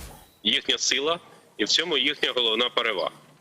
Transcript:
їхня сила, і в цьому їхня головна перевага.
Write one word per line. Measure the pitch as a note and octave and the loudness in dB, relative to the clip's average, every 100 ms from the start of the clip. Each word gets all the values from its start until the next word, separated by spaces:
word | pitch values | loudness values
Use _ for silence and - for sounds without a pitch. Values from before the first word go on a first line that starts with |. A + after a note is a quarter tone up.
| - - - _ | -6 -18 -20 _
їхня | - C3 - B2 | -2 0 0 -2
сила, | - C3 D3 E3+ - - - - | 0 0 0 -2 -6 -20 -12 -4
і | G#2 | 0
в | |
цьому | - F3 C#3+ | 2 2 2
їхня | C#3 D3 D3 B2 | 0 0 -2 0
головна | A#2 A2 A#2+ | 0 2 0
перевага. | - A2+ F#2+ D#2 - - - | 0 0 0 -2 -4 -20 -20